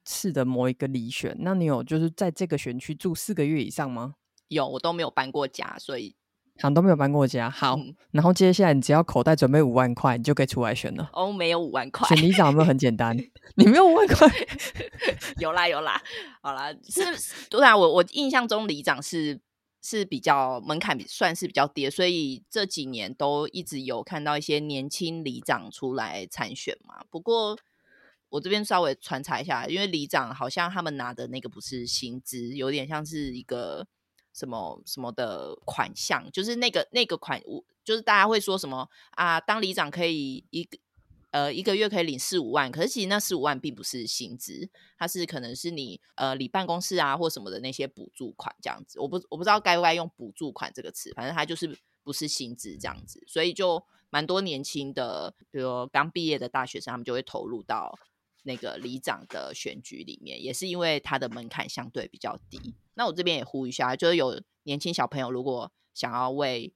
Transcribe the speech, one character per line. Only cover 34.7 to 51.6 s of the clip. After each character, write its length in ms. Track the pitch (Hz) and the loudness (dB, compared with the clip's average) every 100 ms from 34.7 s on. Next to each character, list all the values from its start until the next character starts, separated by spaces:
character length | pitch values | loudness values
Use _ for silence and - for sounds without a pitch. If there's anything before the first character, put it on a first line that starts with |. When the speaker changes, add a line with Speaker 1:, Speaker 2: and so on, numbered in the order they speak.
| - - | -12 -14
Speaker 2:
什 140 | - | -10
么 120 | 120 | -8
的 420 | 117 117 85 67 - | -6 -6 -6 -10 -12
款 260 | - - 98 - | -8 -4 -4 -4
项， 340 | - 143 - | -4 -4 -4
就 120 | - | -6
是 140 | 214 240 | -4 -2
那 120 | 240 | 0
个， 160 | 180 - | 0 0
那 140 | 247 226 | 0 0
个 100 | 165 | -2
款， 260 | - 131 - | -6 -8 -8
我， 180 | 131 - _ - | -14 -14 _ -4
就 100 | 220 | -2
是 60 | |
大 120 | 220 | 4
家 140 | 208 208 | 6 6
会 100 | 220 | 4
说 200 | 196 190 | 0 -4
什 100 | 143 | -4
么， 220 | 127 127 _ - | -8 -10 _ -12
啊， 280 | - 175 165 | -2 0 0
当 220 | - 214 | 0 -2
里 120 | 196 | -2
长 160 | 185 151 | -2 -4
可 160 | 175 170 | -2 -2
以 400 | 160 135 135 - | -2 -4 -10 -10
一 120 | 160 | -10
个， 160 | 165 - _ _ _ _ _ | -10 -14 _ _ _ _ _
呃， 220 | 143 143 | -2 -2
一 100 | 135 | -2
个 100 | 190 | 0
月 140 | 196 214 | 2 2
可 140 | 202 | 0
以 20 | |
领 160 | 170 131 | -2 -2
四 180 | - 185 | -2 -2
五 140 | 113 | 0
万， 180 | 143 135 | 0 0
可 120 | 151 | -2
是 80 | 220 | -4
其 120 | 247 | -2
实 60 | 190 | -2
那 100 | 208 | -2
四 160 | - | -2
五 60 | 175 | -2
万 180 | 147 131 | -2 -2
并 160 | 151 | -6
不 80 | 123 | -10
是 240 | - 127 113 | -10 -8 -6
薪 320 | - 120 120 | -8 -8 -12
资， 320 | - 69 190 _ _ - | -14 -14 -14 _ _ -10
它 100 | 170 | -8
是 180 | 180 165 | -6 -6
可 140 | 156 | -8
能 160 | 117 131 | -10 -10
是 160 | 170 | -8
你， 300 | 160 123 90 _ - | -8 -10 -14 _ -4
呃， 200 | 135 135 | -4 -4
理 140 | 127 | -4
办 180 | 190 180 | -4 -2
公 140 | 175 | -4
室 160 | - 180 | -2 0
啊 180 | 143 147 | 0 0
或 140 | 165 | -2
什 120 | 135 | -4
么 80 | 98 | -10
的 120 | 95 | -10
那 100 | 131 | -10
些 160 | 131 135 | -6 -8
补 240 | - - | -10 -20
助 200 | - 123 | -14 -14
款 200 | - - - | -12 -14 -12
这 80 | - | -10
样 140 | 55 - | -10 -12
子。 140 | - | -10
我 80 | 139 | -6
不， 80 | 180 - | -6 -8
我 80 | 151 | -4
不 60 | |
知 40 | 180 | 2
道 100 | 208 | 2
该 200 | 196 175 | 4 4
不 40 | |
该 120 | 170 | 4
用 180 | 170 165 - | 2 -2 -12
补 160 | 113 - | -16 -10
助 160 | 151 | -10
款 180 | - - - | -10 -12 -12
这 60 | |
个 100 | 78 | -14
词， 220 | - - - | -14 -14 -10
反 100 | 127 | -6
正 80 | |
它 120 | 165 156 | -4 -4
就 100 | |
是 180 | 165 | -4